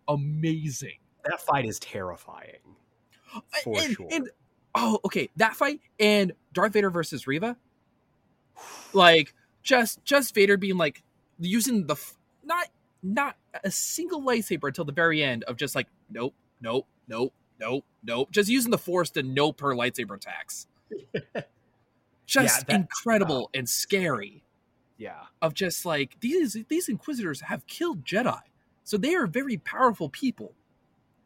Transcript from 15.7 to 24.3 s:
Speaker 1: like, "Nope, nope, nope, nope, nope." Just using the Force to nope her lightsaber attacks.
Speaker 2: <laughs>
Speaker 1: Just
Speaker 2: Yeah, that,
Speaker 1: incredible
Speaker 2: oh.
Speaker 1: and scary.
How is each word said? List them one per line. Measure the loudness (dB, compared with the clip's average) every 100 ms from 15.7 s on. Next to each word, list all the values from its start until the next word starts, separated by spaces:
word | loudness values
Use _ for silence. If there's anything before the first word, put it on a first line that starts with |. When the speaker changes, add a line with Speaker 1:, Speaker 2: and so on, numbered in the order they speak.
| -2
Speaker 1:
like, | -4 _ _
"Nope, | -6 -6 -8 _ _
nope, | -4 -2 -4 _ -10
nope, | -4 -4 -6 _ _
nope, | -4 -4 -6 _
nope." | -4 -2 0
Just | 2 2
using | 2 2
the | 0
Force | 0 0 0
to | -2
nope | -2 2 2 2
her | -2 0
lightsaber | -2 -2 -8 -10
attacks. | -12 -14 -12 -14 -16 _ _
Speaker 2:
<laughs> | -16 -8 -8 -8 -10 -12 _ _ _ _ _ _ _ 0
Speaker 1:
Just | 4 4 2
Speaker 2:
Yeah, | 2
that, | 0
Speaker 1:
incredible | 0 -4 2 4 4 0 -2
Speaker 2:
oh. | -4
Speaker 1:
and | -2
scary. | -4 0 0 2 -2 -4